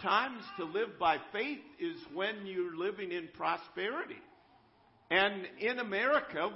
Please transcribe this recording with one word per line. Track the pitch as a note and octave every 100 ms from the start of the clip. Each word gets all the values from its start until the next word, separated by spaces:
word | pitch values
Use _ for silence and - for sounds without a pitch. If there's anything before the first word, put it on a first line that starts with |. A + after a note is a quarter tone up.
times | G3 G3+ C4 A#3+ G3 -
to |
live | E3 F#3 A3+ E3
by | E3+ D3+ -
faith | G#3 C4+ C#4+ - -
is | E3+ D#3+ -
when | D3+ G3 G#3+ G3
you're | F#3 F3+ E3
living | F#3 G3 F#3
in | F3 D#3+ -
prosperity. | D#3+ E3+ - F3+ G3 D4 - - - - _ - _ _ _ _ -
And | F3+ G3+ G3+ F3+ -
in | A3 B3
America, | A3+ G3 B3+ D4 - D#3 F3+